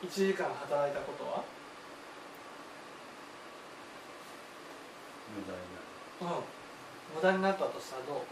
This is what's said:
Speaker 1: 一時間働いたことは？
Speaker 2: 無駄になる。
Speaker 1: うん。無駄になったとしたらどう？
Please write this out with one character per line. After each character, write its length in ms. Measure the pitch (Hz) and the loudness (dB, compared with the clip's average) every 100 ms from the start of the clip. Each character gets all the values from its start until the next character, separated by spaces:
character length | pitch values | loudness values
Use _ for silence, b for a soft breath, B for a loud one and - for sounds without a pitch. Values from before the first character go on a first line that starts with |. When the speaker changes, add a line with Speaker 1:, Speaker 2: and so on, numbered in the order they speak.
Speaker 1:
一 60 | 180 | -2
時 220 | 190 190 | 6 6
間 200 | 185 160 | 6 4
働 380 | 147 147 143 143 | 2 4 6 6
い 20 | |
た 60 | - | 4
こ 140 | 143 | 0
と 100 | - | -2
は？ 200 | - 117 - - - - - - - - - - - - - - - - - - - - - - - - - - - - - - - - - - - - - - - | 0 0 0 -8 -12 -12 -12 -12 -12 -12 -12 -12 -12 -12 -12 -12 -12 -12 -12 -12 -12 -12 -12 -12 -12 -12 -12 -12 -12 -12 -10 -12 -12 -12 -10 -10 -12 -12 -12 -12 -6
Speaker 2:
無 100 | 104 92 | -6 -2
駄 60 | |
に 60 | 90 90 90 - - - - 175 | -4 -4 -8 -10 -10 -12 -4 0
な 80 | 170 | 2
る。 0 | |
Speaker 1:
う 60 | |
ん。 20 | - - - - - - - 156 | 0 -8 -12 -12 -12 -12 -4 6
無 60 | |
駄 100 | 185 | 8
に 100 | 185 | 10
な 120 | 135 | 8
っ 40 | 98 | 6
た 80 | 147 | 4
と 140 | - | 2
し 100 | - | -4
た 60 | 123 | -4
ら 60 | |
ど 120 | 135 135 | -2 -2
う？ 60 | 123 | -2